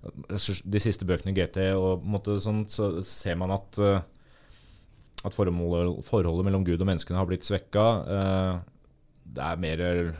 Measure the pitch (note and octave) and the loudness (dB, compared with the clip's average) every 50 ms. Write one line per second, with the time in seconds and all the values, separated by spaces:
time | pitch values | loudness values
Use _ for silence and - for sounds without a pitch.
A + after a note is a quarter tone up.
0 | - - - - - - G2+ G2 - - F#2+ F2+ - F#2+ G2+ G2+ - A#2 F#2+ - | -16 -14 -14 -14 -10 -8 -6 -4 -2 -2 -4 -4 -4 0 0 2 2 2 0 0
1 | F#2+ F2 F2+ E2+ - G2 G2 F#2+ F2 D#2+ - F#2+ F#2+ F#2+ F#2+ F#2+ F#2 F#2 F#2 F2 | 0 0 0 0 0 0 2 2 0 0 0 0 0 2 2 2 2 2 0 0
2 | - G2 G#2 G2 G2 G#2 G#2 G2 F#2 A2 G#2+ G#2+ G#2+ G#2 - - G#2 G2+ D#2+ F2 | -2 -2 -4 -2 0 0 -2 0 0 0 0 -2 -2 -4 -2 -2 0 0 0 -2
3 | F#2+ - - - - G2 E2+ E2+ F#2 F#2 G2 G2 - - - G2+ G#2 G2+ G2 F#2 | -6 -6 -6 -4 -2 -2 -2 -2 0 0 -2 -2 -4 -4 0 4 4 4 4 4
4 | F2 - - - - - - - - - - - - - - - - - - - | 0 -4 -16 -20 -20 -20 -20 -20 -20 -20 -20 -20 -20 -20 -20 -20 -20 -20 -20 -20
5 | - - - - - G2+ - - G2+ F2+ F2 F2 E2+ E2+ E2+ E2+ F2 F2+ - - | -20 -14 -12 -8 -8 -6 0 0 0 2 2 0 0 0 0 2 0 0 -2 -4
6 | - - - G#2 E2+ E2+ E2 F2 F#2+ G2 F#2+ F#2+ F#2+ F2 E2+ E2 F#2 G2 F#2 D#2+ | -4 0 2 2 2 2 2 2 2 2 2 2 2 2 2 2 2 2 0 0
7 | - - F2 F#2 F#2+ F2 F#2 F2+ - - G2+ F2+ - - - G#2 G#2+ A2+ A#2 F#2+ | -2 -2 -2 -2 0 0 -2 -4 -2 -2 -4 -4 -4 0 2 4 4 4 4 2
8 | - - G2 G2 G2 F#2+ F#2+ F#2+ F#2 F#2 F2+ F2 F2+ - _ - - - _ _ | 0 -2 -2 0 2 2 2 2 0 0 -2 -4 -8 -12 _ -20 -20 -20 _ _
9 | _ _ _ - - - A1 B1+ C2 E2 E2+ E2+ F2 D#2 D#2+ D#2+ F2 F2+ F2+ F2 | _ _ _ -20 -20 -14 -10 -6 -4 -4 -4 -2 -2 -2 -2 0 0 0 0 0
10 | E2+ E2 D#2 | 0 -2 -4